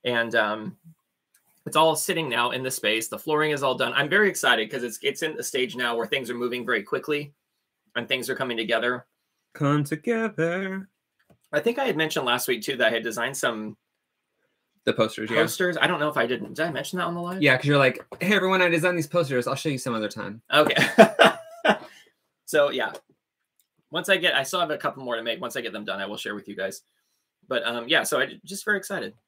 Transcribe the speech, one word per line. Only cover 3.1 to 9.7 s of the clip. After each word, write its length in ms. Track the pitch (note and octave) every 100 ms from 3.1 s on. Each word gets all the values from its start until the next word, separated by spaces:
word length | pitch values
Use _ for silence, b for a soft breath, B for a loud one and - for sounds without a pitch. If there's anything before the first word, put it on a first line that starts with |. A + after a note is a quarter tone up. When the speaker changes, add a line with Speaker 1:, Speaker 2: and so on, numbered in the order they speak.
| G#2+
Speaker 1:
flooring 320 | - D3+ D#3
is 120 | D3
all 120 | C3+ B2+
done. 160 | A#2+
I'm 160 | C3+ D3
very 200 | F#3+ G3+
excited 420 | F3 C3+ A#2 G#2+
'cause 120 | C3+
it's, 140 | A#2+ G#2+
it's 200 | C#3 C3+
in 120 | D#3+ D#3
the 80 |
stage 320 | - C3 B2+ A#2+
now 220 | A#2+ A#2
where 100 | G#2+
things 220 | C#3 A#2
are 60 | A#2+
moving 300 | A#2+ B2 A#2+
very 160 | A#2
quickly 500 | G2 C3+ - D3 C#3+ _ _ _ _ _ _ A#2+
and 100 | A#2
things 220 | B2+ B2+
are 60 | C3
coming 180 | C3 A2+
together. 500 | A2+ A#2 A#2+ B2 - _ _ _ _
Speaker 2:
Come 300 | - C#3+